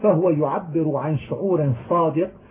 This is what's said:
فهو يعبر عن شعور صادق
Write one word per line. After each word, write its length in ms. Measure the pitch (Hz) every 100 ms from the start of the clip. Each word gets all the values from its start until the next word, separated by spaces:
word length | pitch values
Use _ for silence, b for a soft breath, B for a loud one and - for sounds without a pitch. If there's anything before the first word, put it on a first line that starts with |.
فهو 280 | 214 160 180
يعبر 680 | 151 139 175 175 156 156 139
عن 220 | 143 147
شعور 540 | - 131 196 175 143 120 -
صادق 420 | 175 170 151 190 - B